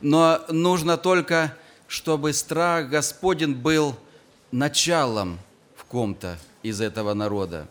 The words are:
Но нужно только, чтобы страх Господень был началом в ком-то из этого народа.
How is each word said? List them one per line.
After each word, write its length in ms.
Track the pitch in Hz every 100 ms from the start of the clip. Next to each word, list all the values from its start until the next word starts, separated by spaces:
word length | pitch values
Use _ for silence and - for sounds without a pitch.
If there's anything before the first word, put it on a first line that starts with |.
Но 400 | 143 156 165 165 -
нужно 480 | 160 175 180 160 165
только, 600 | 180 180 151 165 156 127 - - _
чтобы 460 | - - 156 151
страх 560 | 143 - - 175 170 143
Господень 680 | 147 143 - 185 175 156
был 420 | 135 131 156 151 120 - - _ _ _
началом 880 | 123 143 147 160 170 135 110 92 87 92 _ _ -
в 80 |
ком-то 540 | - 120 110 95 92 85 - -
из 180 | 110 104
этого 340 | 110 92 104
народа. 540 | 104 104 104 95 82 76